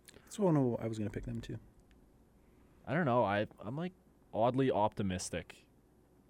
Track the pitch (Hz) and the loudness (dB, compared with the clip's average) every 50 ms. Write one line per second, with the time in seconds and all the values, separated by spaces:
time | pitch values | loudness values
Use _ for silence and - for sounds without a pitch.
0 | _ - - - - - - - 208 180 156 147 135 123 117 - 110 113 113 110 | _ -20 -20 -20 -20 -14 -4 0 2 4 4 4 4 2 0 -2 -4 -4 -4 -4
1 | 107 98 - - - 123 117 117 - - 131 110 - - - _ - - - - | -4 -4 -4 -6 -8 -6 -8 -8 -8 -10 -10 -12 -12 -16 -20 _ -20 -20 -20 -20
2 | - - _ - - _ _ _ _ _ - - - - - - - - 123 165 | -20 -20 _ -20 -20 _ _ _ _ _ -20 -20 -20 -20 -20 -18 -8 -4 -2 0
3 | 180 131 117 123 117 98 101 104 110 - - - - 98 123 147 170 180 - - | 2 2 4 4 4 4 2 0 0 -2 -6 -12 -12 -10 -8 -6 -6 -8 -10 -12
4 | _ _ - _ _ _ - 95 110 123 123 131 135 131 - 92 104 107 - - | _ _ -20 _ _ _ -2 0 2 2 2 2 2 2 2 2 2 0 0 0
5 | 107 95 92 87 - - - 85 - - - - - _ _ _ _ _ _ _ | -2 -2 -2 -4 -6 -6 -8 -8 -8 -10 -16 -20 -20 _ _ _ _ _ _ _
6 | _ _ _ _ _ - | _ _ _ _ _ -8